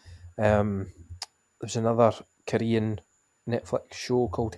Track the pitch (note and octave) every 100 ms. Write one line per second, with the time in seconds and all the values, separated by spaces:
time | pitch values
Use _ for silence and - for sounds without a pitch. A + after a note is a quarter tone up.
0 | - - - - G#2+ G#2+ G#2 G2 F#2+ -
1 | - - - _ _ _ G#2+ A#2 A2+ A#2
2 | A#2 - - _ - A#2+ A2+ A2+ A2 G2+
3 | - _ _ _ - A#2 - B2+ - -
4 | - B2 A#2+ - A2+